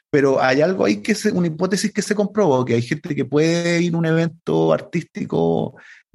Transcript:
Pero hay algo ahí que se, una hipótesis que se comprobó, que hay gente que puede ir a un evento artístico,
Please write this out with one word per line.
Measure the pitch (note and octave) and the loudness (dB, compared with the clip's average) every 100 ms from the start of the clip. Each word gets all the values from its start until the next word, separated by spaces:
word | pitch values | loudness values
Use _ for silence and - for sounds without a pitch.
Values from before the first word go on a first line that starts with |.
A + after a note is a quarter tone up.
| - | -4
Pero | D3 C3+ C3 | 0 2 2
hay | C3 C3+ | 2 2
algo | E3 F#3+ G3 | 2 2 0
ahí | G#3 | 0
que | G#3+ | -2
se, | G3+ G#3+ | -2 0
una | F3+ F3 | 0 -2
hipótesis | D#3 F#3 G3 G#3 | -2 -2 -2 -2
que | - | -4
se | - | -4
comprobó, | G#3 G3 A3 F#3 B2+ | -2 -2 0 2 2
que | B2+ | 2
hay | A#2+ | 0
gente | A#2+ D3 - | 0 -6 -6
que | C#3+ C3 | -6 -2
puede | D3 D#3+ E3+ E3+ E3+ | 0 2 0 0 0
ir | F3 | 0
a | E3+ | 0
un | D#3+ | 0
evento | D#3+ E3 E3 - D#3+ E3 | 0 0 -4 -2 0 2
artístico, | D#3 - E3+ D3+ - - - E2 - - - - - _ | 0 0 -8 -8 -10 -4 0 0 0 -4 -10 -20 -20 _